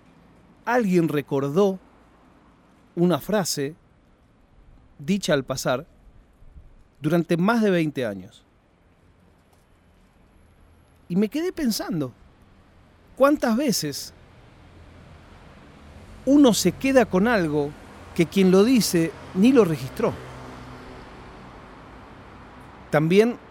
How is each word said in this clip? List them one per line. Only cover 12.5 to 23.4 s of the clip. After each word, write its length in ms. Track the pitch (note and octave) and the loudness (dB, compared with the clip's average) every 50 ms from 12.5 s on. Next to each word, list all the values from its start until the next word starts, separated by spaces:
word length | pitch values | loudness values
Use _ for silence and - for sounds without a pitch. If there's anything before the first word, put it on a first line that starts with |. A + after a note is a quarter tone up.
| _ _ _ _ _ - _ _ _ _ _ _ - | _ _ _ _ _ -20 _ _ _ _ _ _ -2
¿cuántas 400 | - B3+ C#4 D4+ D4 - B3 A3 | 0 2 2 2 0 0 -2 -2
veces 580 | A#3 D4+ C#4 G3 - - D3 C#3 - - - - - - - - - - - - - - - - - - - - - - - - - - - - - - - - - - - - - - - - - - - - - - | 0 0 -2 -2 -2 -4 -6 -8 -10 -14 -16 -20 -20 -20 -20 -20 -20 -20 -20 -20 -20 -20 -20 -20 -20 -20 -20 -20 -20 -20 -20 -20 -20 -20 -20 -20 -20 -20 -20 -20 -20 -20 -20 -20 -20 -20 -20 -20 -20 -20 -20 -20 -8 0
uno 280 | B3+ C#4 D4 C#4+ B3 G3 | 2 6 6 6 6 6
se 160 | - - F3+ | 4 0 -2
queda 340 | - - - C4+ C4+ C4 A3 | -2 -2 -4 2 4 4 4
con 220 | - - F#3 G3 A#3+ | 4 2 0 2 2
algo 420 | B3 G#3 E3+ D#3 D3 D3+ C#3+ D3 D3 - - - - - - - - | 2 0 0 0 -2 -2 -4 -4 -8 -14 -20 -20 -20 -20 -20 -12 -2
que 100 | - E3+ | -2 -2
quien 240 | - - G3 F#3+ F#3 | 0 2 2 4 6
lo 140 | F3+ F#3+ G3+ | 6 6 6
dice 480 | A#3+ C4+ A#3+ F3+ - - E3+ E3 E3 - - - - - | 6 4 2 2 2 0 0 -2 -2 -4 -10 -18 -10 -2
ni 180 | F#3 G3 B3 C4+ | 2 4 6 6
lo 100 | B3 G#3 | 6 4
registró? 480 | E3+ D#3+ B2 B2+ C3 - - A#3 F#3+ - - - - - - - - - - - - - - - - - - - - - - - - - - - - - - - - - - - - - - - - - - - - - - - - - - - - - - - - | 4 0 -4 -6 -12 -8 -4 -4 -4 -4 -6 -12 -16 -18 -18 -18 -18 -18 -18 -18 -18 -18 -18 -20 -20 -20 -20 -20 -20 -20 -20 -20 -20 -20 -20 -20 -20 -20 -20 -20 -20 -20 -20 -20 -20 -20 -20 -20 -20 -20 -20 -20 -20 -20 -20 -20 -20 -20 -20 -20 -20 -20 -20 -12 -2
También 480 | - D3 D3+ E3 F3+ G3+ A3 A#3+ A#3+ - | -2 0 0 4 4 4 4 2 0 -6